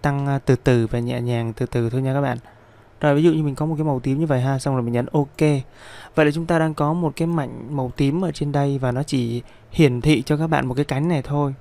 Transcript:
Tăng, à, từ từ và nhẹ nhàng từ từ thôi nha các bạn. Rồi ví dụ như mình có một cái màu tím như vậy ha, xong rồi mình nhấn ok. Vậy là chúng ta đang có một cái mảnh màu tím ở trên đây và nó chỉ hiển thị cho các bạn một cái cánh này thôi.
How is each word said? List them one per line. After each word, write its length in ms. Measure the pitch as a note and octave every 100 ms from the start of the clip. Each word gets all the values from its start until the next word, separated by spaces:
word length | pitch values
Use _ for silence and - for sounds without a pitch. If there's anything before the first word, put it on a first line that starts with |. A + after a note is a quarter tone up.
Tăng, 240 | D3 C#3 C#3
à, 120 | C#3
từ 180 | - B2+
từ 300 | - B2 A2+
và 120 | A#2+
nhẹ 220 | A#2+ B2
nhàng 320 | A#2+ A#2+ A2+
từ 140 | A2 B2
từ 240 | B2 A#2
thôi 120 | B2+
nha 120 | C3+
các 60 | C#3
bạn. 180 | C#3 A#2+ - - - - - -
Rồi 140 | D3+
ví 80 | C#3+
dụ 100 | E3+
như 100 | D#3
mình 120 | D3+
có 120 | C3+ D3+
một 80 | D#3
cái 60 |
màu 160 | D#3 C3
tím 180 | C3 C3+
như 80 | D#3+
vậy 140 | C3
ha, 180 | B2+ C3+
xong 160 | D3+
rồi 80 | C3
mình 100 | A#2
nhấn 140 | A#2+ C3
ok. 280 | D#3 C#3+ - D3+ C#3+ - - - - -
Vậy 120 | - D3+
là 40 |
chúng 120 | D3+ E3
ta 120 | E3+
đang 160 | D#3+
có 180 | D3+ D3
một 200 | E3 E3 C3+
cái 120 | E3
mảnh 480 | E3+ B2+ A#2 A#2 C#3+
màu 160 | B2+ -
tím 280 | C#3 D#3+
ở 80 | F#3
trên 200 | C#3+ D3
đây 260 | C#3+ C#3+ C#3
và 140 | B2+
nó 100 | B2
chỉ 400 | D3 C3+ A#2 A#2+ - - -
hiển 300 | - D3 B2
thị 220 | D3+ C#3+
cho 140 | B2+ D3+
các 100 | D#3+
bạn 200 | D3+ C3
một 80 |
cái 100 | B2
cánh 240 | D3 C3+ D#3+
này 140 | D#3+
thôi. 320 | - D3 C#3+ C3+